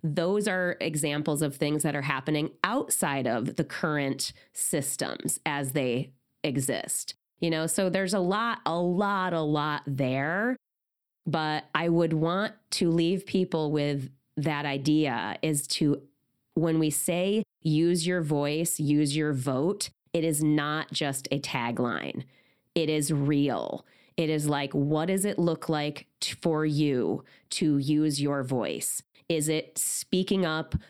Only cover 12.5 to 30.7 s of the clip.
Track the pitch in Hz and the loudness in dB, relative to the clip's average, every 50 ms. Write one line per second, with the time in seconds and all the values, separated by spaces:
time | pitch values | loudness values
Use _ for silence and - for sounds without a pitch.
12.5 | 214 _ _ _ - - 190 170 165 170 165 170 196 190 190 - - 190 185 180 | -6 _ _ _ -2 0 2 4 4 4 4 2 2 -2 -4 -2 0 0 0 2
13.5 | - 160 156 147 143 151 147 143 147 139 131 131 - _ _ _ _ - 143 160 | 0 -2 0 0 0 0 0 0 0 -2 -4 -8 -12 _ _ _ _ -2 0 0
14.5 | 151 147 147 143 139 139 135 147 151 156 151 139 120 117 85 104 98 - - 156 | 0 0 0 -2 -2 0 2 4 4 4 4 2 0 -2 -2 -4 -4 -2 0 0
15.5 | 151 147 - - - - 160 147 143 143 - - _ _ _ _ _ _ _ _ | 0 0 -2 -4 -2 0 2 2 2 0 -4 -18 _ _ _ _ _ _ _ _
16.5 | _ - 156 165 160 160 160 151 151 - - - 175 175 180 196 202 220 220 _ | _ 0 0 2 2 2 2 2 0 0 -2 0 0 0 0 0 0 0 -2 _
17.5 | _ _ _ 160 156 151 165 170 175 175 160 180 180 180 165 147 156 143 143 147 | _ _ _ 2 2 4 4 4 2 2 2 0 0 0 0 0 0 0 0 0
18.5 | 147 156 165 165 - - 151 143 147 147 151 139 139 156 156 151 147 131 127 139 | 0 0 -2 -2 -2 -2 2 2 4 4 4 2 2 0 0 0 0 0 0 0
19.5 | 131 127 143 175 208 208 - - _ _ _ _ _ 170 160 165 156 147 156 151 | 0 2 2 0 0 -2 -6 -10 _ _ _ _ _ 0 0 0 0 2 2 4
20.5 | 151 151 143 147 151 156 156 - - - 160 143 139 135 - - 139 143 139 - | 4 2 2 0 -2 -4 -4 -4 -4 -2 -2 -2 -2 -4 -4 -2 -4 -2 -2 -2
21.5 | - 135 117 120 120 120 123 120 107 76 - - - - 131 - _ _ _ _ | -2 -2 0 0 0 0 0 0 0 -2 -4 -6 -8 -8 -10 -12 _ _ _ _
22.5 | _ _ _ _ _ 175 160 151 156 151 147 143 160 143 139 143 151 143 143 143 | _ _ _ _ _ -2 0 2 2 0 0 0 0 0 2 2 4 4 2 2
23.5 | 120 85 60 - - - - _ _ _ _ _ _ - 165 156 156 151 151 147 | 0 -2 -4 -6 -8 -10 -12 _ _ _ _ _ _ -2 0 0 0 0 0 0
24.5 | 147 139 139 139 - 147 139 143 151 151 160 175 190 196 196 208 185 - 175 170 | 0 0 -2 -2 -2 -2 0 2 2 0 0 0 0 0 0 -2 0 0 2 0
25.5 | 160 156 - - 160 151 147 147 151 - - _ _ _ - - - - - 175 | 0 -2 -2 -2 -2 0 0 -4 -6 -8 -14 _ _ _ -8 -8 -8 -2 0 0
26.5 | 160 151 156 156 147 143 156 147 135 123 110 80 101 - - - - - _ _ | 2 2 0 0 2 2 2 2 2 2 2 0 -2 -4 -6 -14 -20 -20 _ _
27.5 | - - 190 156 147 143 135 135 151 151 151 156 143 139 143 143 143 139 131 127 | -4 -2 0 2 2 2 2 2 2 2 2 2 0 0 0 0 0 -2 -2 -2
28.5 | 135 123 107 76 78 - - - - - - _ _ _ _ _ 165 160 147 151 | 0 0 0 -2 -4 -4 -4 -6 -6 -6 -10 _ _ _ _ _ -2 0 2 0
29.5 | 156 156 - - - - - - - - - _ - 180 185 - 202 190 185 160 | 0 -2 -2 -6 -6 -6 -4 -4 -4 -6 -4 _ 0 0 2 2 2 2 2 0
30.5 | 156 156 160 - | 0 -2 -4 -2